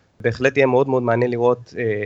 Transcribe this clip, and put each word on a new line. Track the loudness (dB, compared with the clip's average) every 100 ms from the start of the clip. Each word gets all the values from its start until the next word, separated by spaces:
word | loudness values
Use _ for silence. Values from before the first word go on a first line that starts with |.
| _ -6
בהחלט | -4 0 0 2
יהיה | 2
מאוד | 2 2
מאוד | 0
מעניין | 0 0 0
לראות, | 0 0 0 -4 -6
אה, | -4 -4